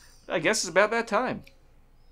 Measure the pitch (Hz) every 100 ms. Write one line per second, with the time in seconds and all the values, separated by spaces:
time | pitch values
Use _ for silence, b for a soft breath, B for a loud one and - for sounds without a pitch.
0 | b b - 180 170 214 190 165 208 233
1 | 226 208 254 104 - - - - _ -
2 | -